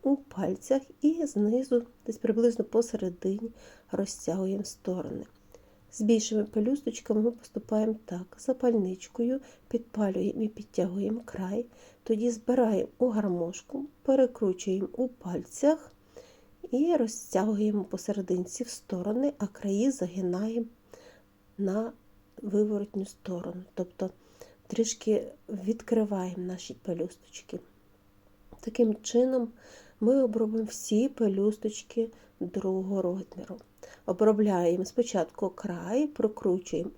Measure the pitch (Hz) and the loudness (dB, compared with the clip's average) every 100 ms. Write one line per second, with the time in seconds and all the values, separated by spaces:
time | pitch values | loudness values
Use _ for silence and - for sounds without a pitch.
0 | 269 277 - - 196 190 - 269 269 - | 0 0 -2 -4 -2 -2 0 0 -2 0
1 | 294 330 294 208 208 240 269 240 240 - | 0 2 -2 0 2 2 2 0 0 -8
2 | - 220 233 220 233 233 247 220 233 214 | -10 -2 0 4 4 2 0 2 0 -2
3 | 185 180 190 202 226 - - - _ - | -4 -2 -2 -2 -6 -12 -20 -20 _ -4
4 | 196 - - 190 190 196 202 - - 180 | -4 -4 -4 -2 -2 -2 -6 -8 -6 -4
5 | - - - - _ - - _ - - | -6 -8 -12 -18 _ -20 -20 _ -14 -2
6 | 214 226 220 214 208 220 214 285 - 226 | 2 4 2 -2 0 0 0 0 -2 -6
7 | - 214 226 233 - - - 214 214 220 | -2 2 2 -2 -8 -10 -2 0 0 -2
8 | - 180 180 - - 254 247 226 185 185 | -6 -10 -10 -6 -4 0 2 2 0 -4
9 | - - 240 269 - - - 233 - 214 | -8 -2 0 -2 -6 -20 -6 -6 -4 -2
10 | 202 190 185 - 214 - - - 180 190 | 0 0 -2 -2 -4 -6 -6 -2 -2 -2
11 | 202 226 233 - 185 208 233 - - - | -4 -4 -8 -8 -4 -4 -6 -12 -20 -8
12 | - 220 240 226 - 254 226 208 - - | -2 0 0 -2 0 2 4 2 -2 0
13 | 247 214 202 175 170 185 - 277 285 - | 0 2 0 0 -2 -6 -10 -10 -10 -4
14 | - 269 254 247 202 185 - 190 196 - | 2 4 4 2 0 0 -2 -2 -2 -2
15 | 254 - 180 175 - - 285 320 - _ | -4 -4 -8 -6 -8 2 4 4 -2 _
16 | _ - - - _ _ - 247 330 330 | _ -20 -20 -20 _ _ -2 2 4 4
17 | 226 - - 190 208 208 214 208 185 185 | 2 -2 -2 0 2 2 2 0 -2 -4
18 | - 202 185 185 180 - 240 - - 185 | -4 -4 -2 -2 -2 -6 -8 -10 -8 -4
19 | 190 226 277 285 202 - 202 202 262 262 | -2 0 0 -2 -6 -4 -2 2 2 0
20 | 180 180 180 180 220 233 226 - _ - | -4 -2 -2 -2 -2 -4 -6 -10 _ -20
21 | - - _ _ _ - 196 202 226 - | -20 -20 _ _ _ -4 -2 -2 -4 -8
22 | _ - _ - 208 202 214 208 208 202 | _ -20 _ -14 -2 0 2 0 -4 -6
23 | 196 - - 175 180 180 185 - 180 - | -8 -10 -8 -6 -6 -10 -10 -8 -8 -6
24 | 190 - _ - - - - - 220 - | -8 -8 _ -20 -20 -20 -6 -2 -2 -2
25 | - 214 - - - 208 185 233 - 226 | 0 0 0 -10 -12 -6 -4 -4 0 0
26 | 214 196 185 180 180 180 - - - 170 | 2 0 -4 -4 -6 -6 -10 -10 -6 -4
27 | 175 - - - - 175 - _ _ _ | -4 -8 -20 -20 -12 -14 -14 _ _ _
28 | _ _ _ _ - - - 220 226 214 | _ _ _ _ -20 -14 -2 4 4 2
29 | - 233 254 262 233 - - - - - | 0 4 4 2 -2 -6 -20 -20 -20 0
30 | 220 269 254 220 220 220 214 - - 214 | 4 6 4 2 0 0 -4 -6 0 2
31 | 269 269 214 190 208 214 214 214 - - | 2 2 0 2 2 0 -4 -6 -6 -4
32 | 226 - - - 175 196 190 190 190 196 | -4 -6 -18 -8 -6 -4 -2 -2 0 0
33 | 180 190 - 185 - 185 - _ - - | 0 -2 -8 -14 -14 -14 -18 _ -20 -8
34 | - 180 220 214 208 180 170 180 190 - | -4 4 6 6 4 4 4 2 0 -2
35 | 240 196 160 - 190 - 202 175 175 240 | 0 0 -2 -2 -4 -4 -8 -6 -2 0
36 | 294 294 214 214 196 180 - - 175 | 0 0 -2 0 0 0 0 -4 -4